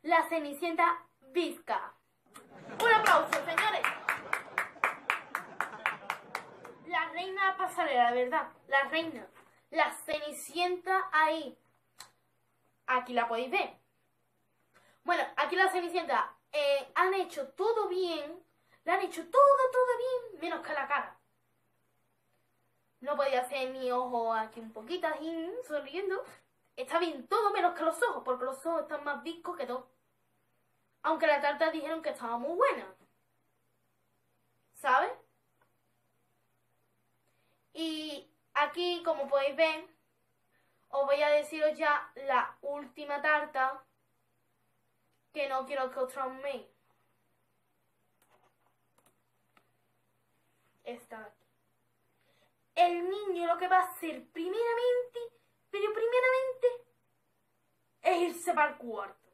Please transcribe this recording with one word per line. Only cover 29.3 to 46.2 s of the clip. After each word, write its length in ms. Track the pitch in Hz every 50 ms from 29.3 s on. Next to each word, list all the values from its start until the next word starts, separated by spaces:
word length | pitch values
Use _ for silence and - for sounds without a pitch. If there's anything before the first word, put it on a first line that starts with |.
| 339 339 - 359 349
que 100 | - 247
todo. 220 | 240 247 247 - _ _ _ _ _ _ _ _ _ _ _ _ _ _ _ _ _ _ _ _ _ _ _
Aunque 240 | - 302 - - 330
la 140 | 302 294 285
tarta 300 | 285 285 294 294 330 320
dijeron 320 | 320 311 277 311 330 320
que 80 | 320 294
estaba 280 | - - 240 226 233 240
muy 180 | 254 294 339
buena. 300 | 370 523 554 339 247 196 190 - _ _ _ _ _ _ _ _ _ _ _ _ _ _ _ _ _ _ _ _ _ _ _ _ _ _ _ _ _ _ _ _ _ _ _ _
¿Sabes? 380 | - - 269 254 277 339 453 494 - _ _ _ _ _ _ _ _ _ _ _ _ _ _ _ _ _ _ _ _ _ _ _ _ _ _ _ _ _ _ _ _ _ _ _ _ _ _ _ _ _ _ _ _ _ _ _ _ _ _
Y 560 | _ 302 330 320 311 311 311 311 285 277 - _ _ _ _ _ _
aquí, 480 | 277 294 294 - 339 349 359 349 339 339
como 240 | 339 311 277 277 240
podéis 260 | 277 277 269 285 269
ver, 340 | 294 320 320 311 320 359 - _ _ _ _ _ _ _ _ _ _ _ _ _ _ _ _ _ _ _ _
os 180 | - 277 277
voy 160 | 277 285 294
a 60 | 302 294
deciros 500 | 294 302 294 302 320 311 302 302 - -
ya 320 | 311 294 - - - - _
la 420 | - 277 269 247 247 - - - _
última 600 | - 277 285 294 285 - _ - 294 285 285 285
tarta, 640 | 285 302 302 294 294 302 - 262 262 262 269 - - _ _ _ _ _ _ _ _ _ _ _ _ _ _ _ _ _ _ _ _ _ _ _ _ _ _ _ _ _
que 160 | - 302 285 269
no 160 | 269 262 262
quiero 240 | 262 285 269 262 254
que 80 | 254 269
os 120 | 254 254
trauméis. 540 | - 277